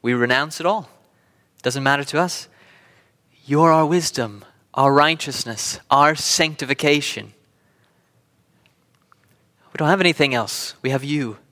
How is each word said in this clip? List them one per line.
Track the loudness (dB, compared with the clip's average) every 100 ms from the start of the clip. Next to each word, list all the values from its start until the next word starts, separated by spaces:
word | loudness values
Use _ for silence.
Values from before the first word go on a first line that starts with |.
We | -2
renounce | 0 2 0 -2 -4
it | -2
all. | -2 -6 _ _ _ _ _ _ _
It |
doesn't | -6 -2
matter | 0 0
to | 0 -2
us. | -2 -4 -14 _ _ _ _ _ _ _ _ _ -2
You're | 4 4
our | 4
wisdom, | 2 0 -2 -6 -8 -8 -20 _ _
our | 0 4
righteousness, | 4 4 0 -6 -8 -8 -8 -8 -10 _
our | 4 4
sanctification. | 2 -2 0 -2 -4 -6 0 2 2 0 -10 -14 _ _ _ _ _ _ _ _ _ _ _ _ _ _ _ _ _ _ _ _ _ _ _ _
We | -4
don't | 0
have | 4
anything | 2 2 0
else. | 0 -4 -8 -10 -8
We | -4
have | -4
you. | -2 -4 -4 -10 _